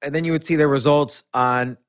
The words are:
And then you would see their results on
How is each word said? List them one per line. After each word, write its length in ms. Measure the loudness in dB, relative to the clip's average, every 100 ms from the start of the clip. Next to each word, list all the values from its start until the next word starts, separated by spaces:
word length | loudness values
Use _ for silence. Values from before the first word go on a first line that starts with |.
And 120 | -6 -4
then 100 | -2
you 80 |
would 120 | -4 -2
see 100 | 0
their 140 | 2
results 560 | 2 2 2 2 -6 -8
on 460 | -2 0 0 -2 -8